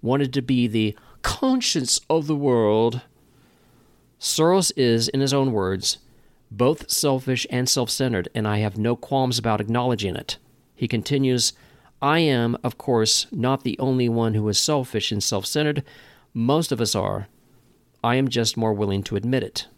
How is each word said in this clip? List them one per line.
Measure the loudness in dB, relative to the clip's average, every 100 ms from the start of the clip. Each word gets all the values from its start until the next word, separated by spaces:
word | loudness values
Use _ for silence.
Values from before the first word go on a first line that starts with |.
wanted | 0 0 0
to | -2
be | 0 2 2
the | 2 0 -2 -16 -8
conscience | -6 -2 0 2 0 -2 0 -2 0
of | 0 0
the | 0
world? | 2 4 4 4 2 0 -10 _ _ _ _ _ _ _ _ _ _ _
Soros | -6 0 2 4 0 2
is, | 2 4 2
in | 0
his | 0
own | 2 2
words, | 0 0 -2 -4 -6 _ -20 _ _ _
both | 0 0 0 -2
selfish | -2 0 0 0 -2 -2
and | -2 0
self-centered, | 0 0 -2 0 0 -2 -2
and | -2
I | 0
have | 0 0
no | -2 -2
qualms | -2 0 0 0
about | 0 -2
acknowledging | 0 0 0 0 -2 -4
it. | -8 -12 _ _ _ _
He | -4
continues, | -4 -2 0 2 2 0 -4 -20 -20 _ _
"I | 0 2
am, | 2 2 0 -2
of | -4 -6
course, | -2 0 2 0 -2
not | -4 -2 0
the | -2 -2
only | 0 2 2
one | 2 0 0
who | 0
is | 0
selfish | 0 0 -2 -4 -4
and | -4
self-centered. | -2 -4 -2 -2 0 -2 -6 -14 -20 -20 _
Most | -4 2 2 0
of | -2
us | 0 0
are. | -2 -4 -8 _ _ _ _ _ _ _
I | 0 2
am | 0
just | 0 -2 0
more | 0
willing | 0 0 -2
to | -2 -4
admit | -2 -2
it." | -2 -8 -12